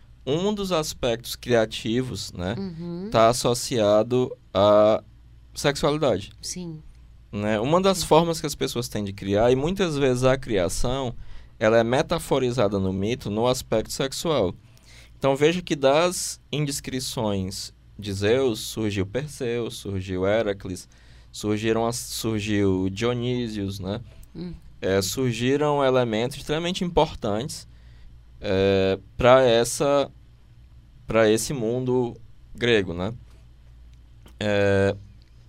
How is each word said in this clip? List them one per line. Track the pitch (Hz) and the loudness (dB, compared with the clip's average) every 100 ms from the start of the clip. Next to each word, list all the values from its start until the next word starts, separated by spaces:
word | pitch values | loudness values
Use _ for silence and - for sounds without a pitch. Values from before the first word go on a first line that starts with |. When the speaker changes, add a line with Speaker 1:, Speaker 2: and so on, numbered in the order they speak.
| - - - | -20 -12 -4
Speaker 1:
um | 156 196 | -2 0
dos | 208 196 | -2 -2
aspectos | 170 156 - 127 117 123 - | -2 -2 -4 -2 -2 -6 -12
criativos, | 123 117 110 - 107 120 131 95 - | 2 2 2 -4 -2 -2 -2 -8 -10
né, | - 90 117 | -6 -6 -6
Speaker 2:
Uhum. | 196 165 175 175 202 | -8 -10 -10 -10 -2
Speaker 1:
tá | 117 113 | 4 4
associado | 120 131 120 - 123 104 107 117 123 131 - - | 4 0 -2 -2 0 4 4 4 0 0 -6 -4
à | 92 104 104 107 110 - - - - - | 2 6 8 6 4 -2 -20 -20 -20 -20
sexualidade. | - 147 139 160 151 147 92 - - | -4 -2 0 0 2 0 0 -4 -14
Speaker 2:
Sim. | - 180 170 156 - - - - - | -12 -10 -12 -12 -18 -20 -20 -20 -10
Speaker 1:
Né? | 101 104 110 | -4 -2 0
Uma | 127 175 | 2 2
das | 196 190 | 2 0
Speaker 2:
Sim. | - | 4
Speaker 1:
formas | 156 170 160 | 4 4 -2
que | 151 | -6
as | |
pessoas | - 135 120 120 | -6 -4 -4 -6
têm | 113 | -6
de | 101 | -8
criar, | 98 98 101 120 | -8 0 2 4
e | 131 | 4
muitas | 151 196 180 143 | 0 -2 -2 0
vezes | 139 123 | 0 2
a | 131 135 | 2 2
criação, | - 101 87 - 123 135 127 120 - - - - | 0 0 0 0 0 0 -4 -8 -14 -14 -16 0
ela | 110 117 | 4 4
é | |
metaforizada | 117 127 160 165 - 139 127 123 101 101 | 4 0 0 -4 0 0 0 0 0 2
no | 95 | -2
mito | 95 104 131 117 | -2 -2 -4 -4
no | 104 120 | 0 0
aspecto | 127 - 113 107 | 0 -2 -4 -4
sexual. | - 135 - 175 147 90 - - - - - - - | -6 -6 -4 -2 0 0 -4 -20 -20 -20 -20 -20 -4
Então | 135 139 | -2 2
veja | 151 180 | 2 2
que | 175 156 | -4 2
das | 135 147 180 175 - - _ | 4 4 2 -2 -8 -10 _
indiscrições | 143 147 139 - 127 131 - 107 101 95 - - - - - | -4 -4 -6 -8 -8 -6 -4 -2 -2 -4 -8 -14 -18 -20 -12
de | 101 | -8
Zeus | 98 101 127 131 110 | -2 2 2 2 -2
surgiu | - - 107 101 95 | -8 -4 -4 -2 -4
Perseu, | 123 147 - 123 120 113 | -4 -8 -8 -6 -4 -6
surgiu | 120 101 98 95 92 95 | -8 -8 -8 -6 -2 0
Héracles, | 110 107 98 98 90 - - - - - | 0 0 -4 -8 -12 -14 -20 -20 -20 -20
surgiram | - 107 107 113 110 117 | -8 -4 -2 0 0 0
as, | 120 | -4
surgiu | - - 113 110 101 104 98 92 95 | -8 -6 -4 -4 -2 2 2 2 -2
Dionísios, | 95 117 123 123 123 117 107 98 98 | -2 -2 -2 -2 -4 -4 -6 -6 -6
né? | 92 107 - - - | -8 -8 -10 -20 -18
Speaker 2:
Hum. | - 175 160 - - | -14 -14 -14 -18 -6
Speaker 1:
É, | 95 95 | 0 2
surgiram | 98 - 131 113 123 139 147 143 | 0 -2 -2 0 0 2 2 2
elementos | 135 127 120 107 120 - | 4 2 2 0 -2 -6
extremamente | - 151 175 185 | -6 -4 -4 -4
importantes, | 175 165 151 - 113 104 151 - - - - - - - - - | -2 0 0 -2 -4 -4 -6 -10 -16 -20 -20 -20 -20 -20 -20 -12
é, | 104 95 98 98 95 95 - - | -2 2 4 4 2 0 -6 2
pra | 123 131 | 6 8
essa, | 127 117 117 - 143 143 135 - - - - - - - - - - | 8 4 2 0 2 2 0 -8 -20 -20 -20 -20 -20 -20 -20 -20 0
pra | 113 110 | 4 4
esse | 110 - | 4 0
mundo | 143 110 127 127 127 120 - - - - | -4 -2 -2 0 0 -2 -6 -20 -20 -20
grego, | 107 120 113 87 | -4 2 2 2
né? | 85 95 123 - - - - - - - - - - - - | -4 -6 -8 -18 -20 -20 -20 -20 -20 -20 -20 -20 -20 -20 -6
É, | 104 101 101 98 98 98 - - - - | -2 2 2 4 2 0 -10 -20 -20 -20